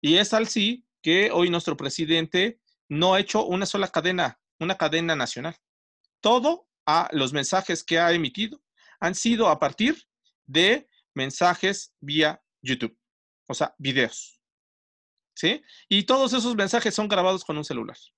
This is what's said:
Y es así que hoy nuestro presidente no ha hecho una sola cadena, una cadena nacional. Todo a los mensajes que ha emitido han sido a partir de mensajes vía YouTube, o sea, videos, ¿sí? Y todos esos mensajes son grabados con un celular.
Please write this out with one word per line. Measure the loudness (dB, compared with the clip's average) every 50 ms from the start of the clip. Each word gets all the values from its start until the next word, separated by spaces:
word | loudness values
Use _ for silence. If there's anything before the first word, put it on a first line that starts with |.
| 2
Y | 4 4
es | 4 2 2 2
así | 0 0 0 0 0 0 0 -2 -4 _ _ _ _
que | _ 2 2 2 2 2
hoy | 2 2 2 2
nuestro | 0 -2 -2 -4 -6
presidente | -4 -6 -8 -4 -4 -2 0 0 -2 -2 0 0 0 0 0 -2 _ _ _ _ _ _ _
no | -4 0 2 4 4
ha | 2
hecho | 0 0 -2 -2 -2
una | 0 -2 -2 -4
sola | -4 -2 -4 -4 -2
cadena, | _ -2 -2 0 0 0 -2 -4 -4 _ _ _ _ _
una | -4 -4 -2
cadena | -2 -2 0 0 0 0 -2 -2
nacional. | -2 -2 -6 -6 -8 -10 -10 -12 _ _ _ _ _ _ _ _ _ _ _ _ _
Todo | 2 2 2 4 4 0 -2 -2 _ _ _ _ _
a | 0 2 2 2 0 -2
los | -2 -2 -2 -2
mensajes | -4 -4 0 -2 -2 0 -2 -6 -6 -4
que | -2 0 2
ha | 4 4 2
emitido | 2 0 -4 -4 -6 -8 -8 -8 -16 _ _ _ _ _ _ -14 _
han | -4 -4 -4
sido | -2 0 0 2 2 4 2
a | 2 2
partir | 0 -2 0 0 -2 -2 -2 -2 -8 _ _ _ _ _ _ _ _
de | _ 2 4 4 6 4 2 0 _ _ _ _ _ _
mensajes | -6 -6 -6 -2 2 2 2 2 2 0 -2 -2 -4 -8 -16 _ _
vía | -12 -6 0 2 2 2 0 -4 _ _ _ _
YouTube, | _ -6 -4 -4 -4 -8 _ _ _ _ _ _ _ _ _ _ _
o | _ -4
sea, | -4 -4 -4 _ _
videos, | -6 -2 0 0 0 0 -2 -10 -18 -20 _ _ _ _ _ _ _ _ _ _ _ _ _ _ _ _ _ _ _ _ _
¿sí? | -2 -2 -2 -2 -2 _ _ -20 -20 -4 _
Y | 0 0 4
todos | 4 4 4 4 2 0
esos | 0 -2 -2 -2
mensajes | -2 -2 0 0 0 0 0 -2
son | -2 -2 0
grabados | 0 2 2 2 0 -2 -4
con | -6 -6
un | -6 -6
celular. | -6 -6 -8 -8 -8 -12 -18 -20 _ _